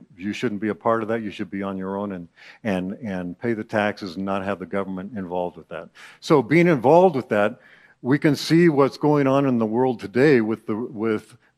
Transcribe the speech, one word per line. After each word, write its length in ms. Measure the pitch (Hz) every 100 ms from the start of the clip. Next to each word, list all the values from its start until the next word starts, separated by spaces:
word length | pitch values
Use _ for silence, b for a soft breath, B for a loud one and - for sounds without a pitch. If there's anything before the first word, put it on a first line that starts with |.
| - 92
you 160 | 98
shouldn't 280 | 101 123 104
be 100 | 107
a 40 |
part 280 | 98 117 113
of 60 | 107
that. 140 | 117
You 80 | 107
should 180 | 87 95
be 140 | 98
on 160 | 98 95
your 180 | 95 98
own 140 | 104
and, 180 | 92 85 B B B
and, 300 | 117 92 92
and 440 | 107 110 92 87 87
pay 140 | 120
the 100 | 110
taxes 540 | 107 110 104 98 101 82
and 80 |
not 180 | 95 98
have 160 | 95 98
the 80 | 92
government 500 | 98 95 95 95 113
involved 400 | 90 90 87 82
with 120 | 76
that." 220 | 80 85 B B B
So 240 | - 151
being 240 | 110 160 175
involved 480 | 151 117 165 185
with 140 | 135 -
that, 320 | 107 104 120 b b b b
we 180 | 123 143
can 160 | 160
see 340 | 139 - 165 175
what's 300 | 143 135 -
going 300 | 147 147 135
on 180 | 135 143
in 120 | 123
the 80 | 110
world 340 | 113 131 117
today 400 | 101 101 147 131
with 260 | 110 110 -
the, 80 | 107
with 600 | 120 107 113 107 - _ _